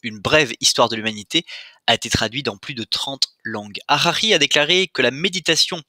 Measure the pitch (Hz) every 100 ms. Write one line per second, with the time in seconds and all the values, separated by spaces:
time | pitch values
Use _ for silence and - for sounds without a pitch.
0 | 120 107 95 151 135 - - - 120 113
1 | 110 107 101 - - - - _ - 117
2 | 113 - 110 120 127 101 - 131 107 -
3 | - 139 - _ 117 110 104 95 - 143
4 | 160 160 220 190 143 151 147 180 190 -
5 | 123 131 190 180 160 160 - 175